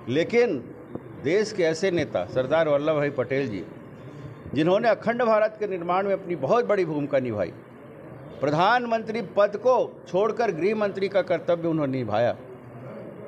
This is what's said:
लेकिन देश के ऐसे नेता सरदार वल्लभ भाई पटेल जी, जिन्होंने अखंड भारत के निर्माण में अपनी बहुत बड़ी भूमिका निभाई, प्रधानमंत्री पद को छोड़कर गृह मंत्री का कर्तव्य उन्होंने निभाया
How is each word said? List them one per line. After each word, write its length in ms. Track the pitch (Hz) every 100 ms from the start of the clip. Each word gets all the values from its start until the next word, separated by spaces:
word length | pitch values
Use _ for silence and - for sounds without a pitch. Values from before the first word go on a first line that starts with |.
| -
लेकिन 480 | 139 165 233 240 143 - - - - - -
देश 280 | 139 196 208
के 120 | -
ऐसे 280 | 165 160 -
नेता 340 | 170 135 - 90
सरदार 420 | 127 127 160 156
वल्लभ 280 | 143 151 151
भाई 140 | 143
पटेल 380 | 127 117 135 135
जी, 160 | 98 80 - - - - - - - -
जिन्होंने 360 | 120 160 196 233
अखंड 340 | 190 - 240
भारत 320 | 240 214 214 -
के 80 | 208
निर्माण 380 | 190 170 185 202
में 80 |
अपनी 220 | 190 180 170
बहुत 300 | 131 226 202
बड़ी 200 | 208 170
भूमिका 340 | 151 143 139
निभाई, 320 | 127 104 85 - - - - - - - - -
प्रधानमंत्री 800 | 135 151 190 247 240 226 220 220
पद 300 | 185 - 208 202
को 500 | 247 247 156 - -
छोड़कर 420 | 175 220 214 208
गृह 240 | 160 185 214
मंत्री 320 | 208 190 190
का 140 | 185
कर्तव्य 460 | 180 165 170 170 165
उन्होंने 300 | 160 143 131
निभाया 400 | 110 104 117 95 - - - - - - - -